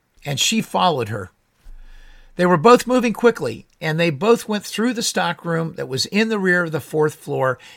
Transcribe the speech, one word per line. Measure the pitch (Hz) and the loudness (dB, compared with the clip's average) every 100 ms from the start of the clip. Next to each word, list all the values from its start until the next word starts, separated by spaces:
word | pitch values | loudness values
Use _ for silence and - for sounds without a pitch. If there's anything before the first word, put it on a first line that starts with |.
| _ _ 147 | _ _ -8
and | 139 | -4
she | - 226 | 0 0
followed | - 190 185 139 104 | -2 0 0 0 -4
her. | 110 92 _ _ _ - - - - - - - - | -8 -12 _ _ _ -20 -20 -20 -20 -20 -20 -12 0
They | 180 | 2
were | 175 | 4
both | 208 247 - | 6 6 6
moving | 254 233 | 0 0
quickly, | - 240 226 131 - - - | 2 2 2 -4 -8 -16 -8
and | 156 160 | -4 0
they | 170 | 0
both | 135 208 233 - | 0 2 2 0
went | 208 - | -6 -6
through | - 233 | -4 -2
the | 240 | -2
stockroom | - - 175 170 170 165 165 | -4 -2 -2 -4 -4 -4 -4
that | - 131 | -8 -6
was | 131 - | -4 -2
in | 202 220 | 0 0
the | 214 | 0
rear | 185 180 | 2 2
of | 170 | 0
the | 156 | -4
fourth | - 156 151 - | -4 0 0 -2
floor | - 135 131 123 - | -6 -2 -2 -2 -8